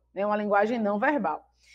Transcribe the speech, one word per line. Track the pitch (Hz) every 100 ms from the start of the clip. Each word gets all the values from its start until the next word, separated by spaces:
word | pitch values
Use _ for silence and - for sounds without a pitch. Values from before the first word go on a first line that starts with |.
| _
né? | - 202
Uma | 208
linguagem | 208 202 214 240
não | 208 208
verbal. | 254 294 180 151 - _ _